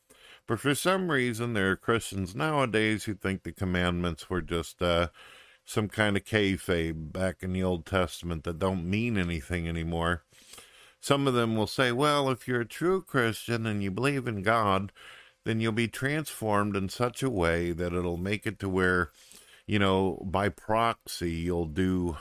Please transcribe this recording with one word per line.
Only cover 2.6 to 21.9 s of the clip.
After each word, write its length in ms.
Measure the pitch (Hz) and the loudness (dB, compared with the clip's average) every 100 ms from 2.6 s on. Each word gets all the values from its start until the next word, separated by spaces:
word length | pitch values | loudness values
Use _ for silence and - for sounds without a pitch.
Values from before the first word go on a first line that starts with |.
| 127 107 110 107 | 2 2 2 0
who 100 | - | -4
think 300 | 101 95 95 | -4 -4 -4
the 80 | 90 | -6
commandments 760 | - 95 90 90 87 87 82 - | -4 0 2 2 2 -2 -4 -4
were 140 | 90 | -4
just, 400 | 76 85 80 - | -2 -4 -4 -2
uh, 280 | 87 85 85 - - - - _ | 2 2 2 -4 -20 -20 -20 _
some 240 | - 117 107 | -6 -2 -2
kind 280 | - 107 98 | 0 2 0
of 80 | |
kayfabe 880 | - 110 98 95 - 85 82 80 76 | 2 2 4 2 0 0 0 -4 -8
back 280 | 92 92 87 | -4 -4 -4
in 120 | 92 | -6
the 100 | 92 | -2
Old 240 | 92 87 - | 0 -2 0
Testament 560 | 95 87 - 87 82 | 0 0 -2 -6 -6
that 160 | 87 82 | -6 -2
don't 320 | 95 95 85 | 0 0 -2
mean 260 | 101 120 104 | -2 0 0
anything 520 | 87 85 - 87 82 | -2 -4 -4 -4 -4
anymore. 560 | 82 82 82 85 90 - - - - - - - _ | -4 -2 0 0 0 -4 -20 -20 -20 -20 -20 -20 _
Some 280 | - 143 139 | 0 2 2
of 60 | |
them 200 | 123 113 | 2 2
will 140 | 110 104 | 2 0
say, 240 | - 127 | 2 2
"Well, 360 | 120 151 147 135 | 2 2 2 2
if 180 | 127 - | -2 -2
you're 140 | 123 | -2
a 40 | 113 | -4
true 340 | - 165 190 | -4 -2 -2
Christian 640 | - 135 117 104 - 117 | -2 0 0 0 -2 -2
and 160 | 113 104 | -2 -2
you 120 | 98 | -2
believe 340 | 95 135 139 120 | 0 0 0 -2
in 160 | 104 | -2
God, 480 | 95 117 104 95 98 - - - - _ | 2 4 4 2 0 -8 -20 -20 -20 _
then 160 | 110 113 | -4 0
you'll 100 | 113 | 0
be 160 | 110 113 | 2 0
transformed 880 | - 135 151 147 - 110 104 104 | -2 -4 -2 -6 -6 0 2 2
in 140 | 98 95 | 0 -2
such 340 | - 123 - | -2 -2 0
a 80 | 135 | -2
way 400 | 104 85 85 87 | 2 2 2 0
that 220 | 85 87 | -2 -2
it'll 240 | 87 90 87 | -2 -2 -2
make 280 | 92 107 | -2 -4
it 140 | 110 95 | -4 -6
to 100 | 98 | -2
where, 440 | 92 92 90 87 - - - - - | 2 4 4 2 -4 -20 -20 -20 -16
you 140 | - 104 | -2 2
know, 420 | 98 95 95 - 98 | 4 4 2 -2 -2
by 200 | 95 101 | 0 0
proxy, 800 | - - 110 117 113 - - 87 | -2 -2 2 2 0 -6 -6 -4
you'll 360 | 82 85 85 82 | -2 -2 -2 -2
do 500 | 76 92 | 0 2